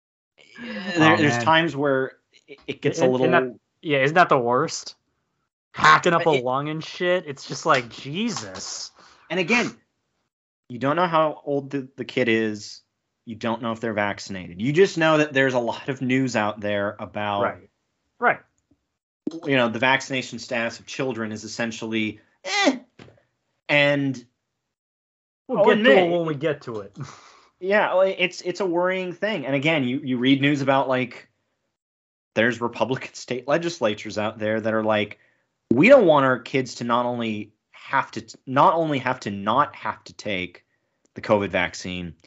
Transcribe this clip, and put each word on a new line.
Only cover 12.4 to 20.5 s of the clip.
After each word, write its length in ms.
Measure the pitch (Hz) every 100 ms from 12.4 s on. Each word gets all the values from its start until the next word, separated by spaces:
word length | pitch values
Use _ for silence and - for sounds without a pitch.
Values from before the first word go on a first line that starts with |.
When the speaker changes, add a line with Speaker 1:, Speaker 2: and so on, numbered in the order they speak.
| 110 104 - - _ _ _ _ -
Speaker 1:
You 80 |
don't 260 | 113 117 113
know 120 | 117
if 80 | 110
they're 140 | 117
vaccinated. 640 | 104 101 98 - 95 90 87
You 120 | 120
just 260 | 151 196 165
know 180 | 160 156
that 140 | 147
there's 220 | 135 135
a 40 | 127
lot 300 | 117 104 -
of 120 | 131
news 360 | 123 131 131 117
out 240 | 107 107
there 340 | 104 104 101 -
about 420 | 104 104 104 101
Speaker 2:
Right. 280 | 113 90 - _ _ _ _ _
Right. 200 | 240 - _ _ _ _ _ _ _ _ - - 147
Speaker 1:
you 100 | 135
know, 120 | 120
the 100 | 110
vaccination 600 | 131 135 - 135 123 113
status 400 | -